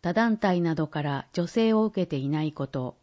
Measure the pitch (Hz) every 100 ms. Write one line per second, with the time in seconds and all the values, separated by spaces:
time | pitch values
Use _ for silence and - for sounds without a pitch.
0 | 170 196 233 214 196 180 170 156 156 151
1 | 147 139 - - 175 - 226 220 214 202
2 | 175 147 139 151 156 151 135 135 127 -